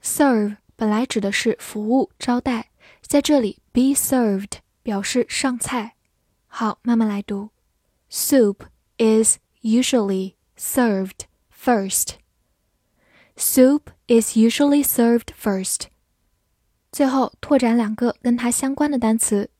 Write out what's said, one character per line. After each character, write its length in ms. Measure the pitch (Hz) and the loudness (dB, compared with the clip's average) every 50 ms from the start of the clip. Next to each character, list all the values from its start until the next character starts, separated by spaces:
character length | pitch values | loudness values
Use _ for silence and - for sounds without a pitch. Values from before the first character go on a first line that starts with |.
Serve 560 | _ - - - 302 277 247 220 208 208 208 _ _ _ _ | _ -8 -2 2 2 2 4 2 0 -2 -6 _ _ _ _
本 140 | _ 226 214 | _ -2 -2
来 160 | 208 214 254 | 0 0 -2
指 140 | - - 226 | -2 -4 -4
的 120 | 202 196 | -4 -2
是 260 | 202 - - 233 - - | -4 -2 -2 -2 -4 -4
服 380 | - - - 208 214 214 247 | -8 -12 -10 -8 -2 0 0
务、 140 | 269 - - _ | 0 0 -2 _
招 220 | _ - - 240 247 | _ -4 -2 -2 -2
待， 320 | - 277 247 226 - _ _ _ _ - _ _ | -2 -2 -4 -4 -6 _ _ _ _ -20 _ _
在 200 | _ - - 285 | _ 0 0 0
这 180 | 277 - 302 285 | 2 4 2 2
里 220 | 233 196 - _ _ _ | 2 0 -6 _ _ _
be 220 | _ 240 254 269 277 | _ 2 2 2 2
served 640 | - - - 277 254 240 214 202 190 202 - - - _ _ _ _ | 0 -2 0 0 0 2 0 0 -2 -4 -8 -12 -16 _ _ _ _
表 200 | _ - 214 196 | _ -6 -6 -4
示 240 | 196 - - 247 233 | -4 -2 -2 -2 -2
上 320 | - - - - 269 247 233 | -2 -4 -4 -2 -2 -2 -4
菜。 360 | - - 262 247 208 233 _ _ _ _ _ _ _ _ _ _ _ | -6 -6 -6 -6 -6 -8 _ _ _ _ _ _ _ _ _ _ _
好， 320 | _ - - 233 220 - _ _ | _ -8 -6 -6 -6 -6 _ _
慢 140 | 240 240 | 0 2
慢 100 | 226 226 | 2 2
来 140 | 214 202 202 | 0 -2 -6
读。 280 | 208 - 202 196 202 214 _ _ _ _ _ _ _ _ _ _ _ _ | -6 -8 -8 -10 -10 -12 _ _ _ _ _ _ _ _ _ _ _ _
Soup 480 | - - - - 294 269 233 202 196 _ - - _ _ _ _ _ | -8 -6 -2 2 4 4 4 4 0 _ -12 -20 _ _ _ _ _
is 400 | _ 226 220 220 220 220 - - - _ _ _ _ | _ 2 2 4 4 2 2 0 -2 _ _ _ _
usually 760 | - 220 220 240 254 - - 240 208 196 196 190 190 190 _ _ _ _ _ | -2 0 2 2 2 2 2 0 2 0 -2 -4 -4 -8 _ _ _ _ _
served 680 | _ - - - 277 247 226 202 190 190 185 - _ - _ _ _ _ _ | _ -12 -4 0 0 2 2 0 -2 -4 -6 -10 _ -20 _ _ _ _ _
first. 640 | _ _ - - 247 214 196 190 - - - - - _ _ _ _ _ _ _ _ _ _ _ _ _ _ _ _ _ _ _ _ _ _ _ _ | _ _ 0 0 0 0 0 -2 -4 -4 -4 -6 -10 _ _ _ _ _ _ _ _ _ _ _ _ _ _ _ _ _ _ _ _ _ _ _ _
Soup 460 | - - - - - 254 262 285 302 _ - - _ _ | -8 -6 -2 4 4 6 6 4 2 _ -8 -20 _ _
is 300 | - 240 233 220 - - | 2 2 2 2 2 2
usually 460 | 220 220 226 226 - 285 285 285 294 277 | 2 2 2 4 2 2 4 4 2 2
served 500 | - - - 233 233 233 240 - - - | 0 0 0 2 2 2 0 -2 -6 -20
first. 500 | - - 220 196 190 185 - - - - - _ _ _ _ _ _ _ _ _ _ _ _ _ _ _ _ _ _ _ _ | -6 -4 -4 -4 -4 -4 -6 -6 -8 -8 -12 _ _ _ _ _ _ _ _ _ _ _ _ _ _ _ _ _ _ _ _
最 160 | - - 285 | -2 -2 0
后 260 | 262 254 269 254 - _ _ | 0 2 0 -2 -2 _ _
拓 180 | - - 302 262 | -2 0 2 2
展 160 | 254 233 226 | 4 2 2
两 180 | 240 233 208 220 | 2 0 -2 -4
个 220 | - 247 240 - _ | -2 -2 -4 -4 _
跟 160 | - 247 240 | -2 -2 -2
它 120 | 240 240 240 | 0 -2 -4
相 240 | 240 - - 269 277 | -4 -2 -4 -4 -2
关 160 | - 294 294 | -2 -2 0
的 80 | 285 | 0
单 200 | 254 233 220 220 | 0 0 0 0
词。 320 | 226 - - 214 202 208 - _ | 0 0 -2 -2 -2 -4 -6 _